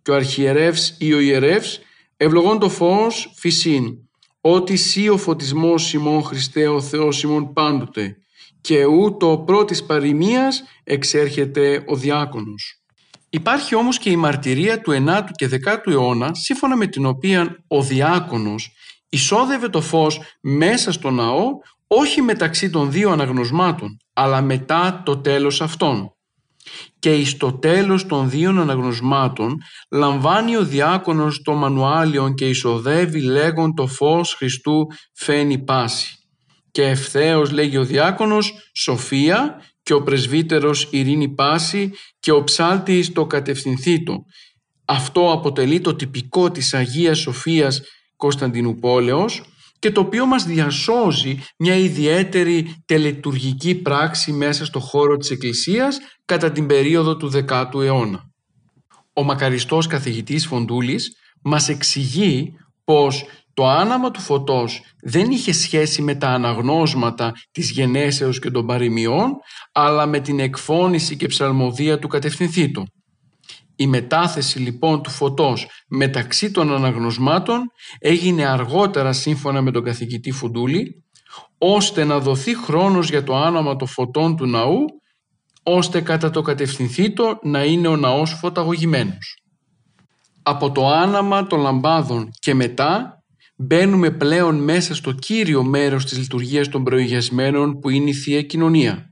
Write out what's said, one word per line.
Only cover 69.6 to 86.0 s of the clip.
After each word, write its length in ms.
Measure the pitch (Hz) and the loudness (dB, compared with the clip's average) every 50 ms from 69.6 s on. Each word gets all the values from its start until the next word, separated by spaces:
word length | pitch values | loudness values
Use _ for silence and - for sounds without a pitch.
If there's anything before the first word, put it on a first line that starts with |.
| - _ | -20 _
αλλά 340 | _ 147 147 147 151 151 151 | _ 2 2 2 2 2 0
με 140 | 151 147 143 | 0 -2 -2
την 200 | 135 143 143 139 | -2 -2 -2 -2
εκφώνηση 760 | 135 131 135 - - - 156 170 180 185 180 160 160 - 151 | -2 -2 -4 -8 -4 -2 0 2 2 2 2 0 -2 -4 -6
και 100 | 139 - | -6 -6
ψαλμοδία 760 | - - - 143 135 135 135 127 123 117 123 147 156 151 147 | -4 -2 -2 0 0 2 2 0 0 -2 -2 0 0 0 0
του 80 | 151 | -2
κατευθυνθήτου. 760 | 156 151 147 139 151 151 - 180 175 170 180 156 - - - 190 - _ _ _ _ _ _ _ _ _ _ _ - - - _ _ _ | -4 -4 -2 -4 -4 -4 -2 -4 -2 0 0 0 0 -2 -6 -10 -12 _ _ _ _ _ _ _ _ _ _ _ -20 -20 -20 _ _ _
Η 120 | - 139 | -2 0
μετάθεση 720 | 127 139 - 127 123 160 160 175 170 165 151 135 - - 135 | 2 2 0 0 0 0 0 0 0 -2 -2 -4 -4 -2 -2
λοιπόν 420 | 127 123 117 120 160 160 156 147 | -4 -4 -4 0 2 2 2 0
του 80 | 147 - | -2 -8
φωτός 580 | - - 147 139 135 160 156 139 117 104 - - - - _ | -6 -2 -2 -2 0 2 2 2 0 -2 -6 -10 -18 -20 _
μεταξύ 640 | _ 117 135 135 131 135 127 110 - - - 208 214 | _ -2 -2 -2 0 0 -4 -4 -2 -4 -4 -2 -2
των 220 | 196 185 160 151 143 | 0 0 0 2 0
αναγνωσμάτων 1000 | 135 135 127 117 117 117 117 110 117 131 139 160 185 - - 233 240 247 240 _ _ - - - - | 0 0 0 0 0 -2 -2 -2 0 0 2 2 2 0 0 -2 -2 -4 -6 _ _ -20 -20 -20 -2
έγινε 460 | - 147 170 170 175 185 180 160 147 | 0 2 2 2 2 0 2 2 2
αργότερα 680 | 135 131 123 120 117 143 185 202 196 202 147 135 135 131 | 0 0 0 -2 0 0 0 0 2 0 0 0 0 -2
σύμφωνα 480 | 135 - 151 151 135 - 139 135 139 | -2 -2 -2 -4 -2 -2 -2 -2 0
με 100 | 131 131 | 0 0
τον 120 | 120 120 117 | 0 -2 -2
καθηγητή 480 | 120 117 - 120 113 123 117 120 - | -4 -6 -6 -8 -8 -8 -8 -8 -8
Φουντούλη, 720 | 123 - 135 120 117 117 120 127 147 196 254 - - - _ _ _ _ _ _ - - - _ _ | -8 -6 -8 -6 -4 -4 -2 -2 -2 -2 -4 -6 -10 -20 _ _ _ _ _ _ -20 -20 -20 _ _
ώστε 460 | _ 165 180 202 208 196 - - 165 151 | _ 2 4 4 4 2 0 0 0 0
να 160 | 147 147 143 | 2 2 2
δοθεί 360 | 135 135 135 131 - 233 240 | 2 0 0 0 0 -4 -4
χρόνος 540 | - - - 147 165 190 196 190 180 165 160 | -4 -4 0 2 2 4 4 2 2 0 0
για 140 | 151 143 135 | -2 -2 0
το 120 | 135 131 | 0 0
άναμα 400 | 135 151 165 170 165 156 143 139 | 2 2 2 2 2 0 -2 -2
των 120 | 135 135 | -4 -6
φωτών 480 | 123 - - 127 123 127 151 160 165 160 | -8 -4 -4 -4 -2 0 0 0 0 0
του 100 | 160 131 | 0 -2
ναού, 400 | 127 120 113 117 131 170 247 294 302 - - _ _ _ _ _ _ _ _ _ _ _ _ _ | -2 0 0 2 2 2 2 0 -2 -4 -14 _ _ _ _ _ _ _ _ _ _ _ _ _
ώστε 380 | 165 180 180 165 170 175 170 | 2 2 2 2 2 -2 -2